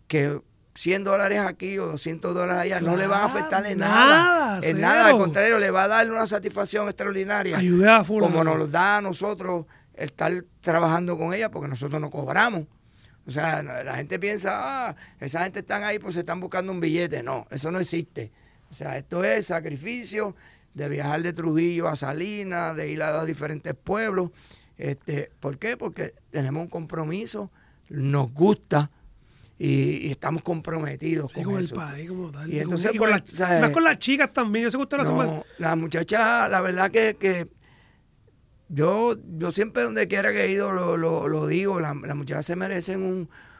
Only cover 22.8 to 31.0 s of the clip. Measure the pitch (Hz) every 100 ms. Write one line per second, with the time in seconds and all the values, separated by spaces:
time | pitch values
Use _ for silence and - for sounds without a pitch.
22.8 | 151 156 156 151 160 143 147 151 160 135
23.8 | - 202 220 190 175 - - - _ -
24.8 | 143 139 - 143 151 _ 143 135 214 247
25.8 | 202 - 151 - _ 156 135 151 170 170
26.8 | 160 160 156 180 226 214 196 _ _ _
27.8 | - 143 135 143 127 139 185 208 - 151
28.8 | 147 _ - - _ - - - 139 135
29.8 | 139 147 156 135 135 160 165 165 156 165
30.8 | 147 135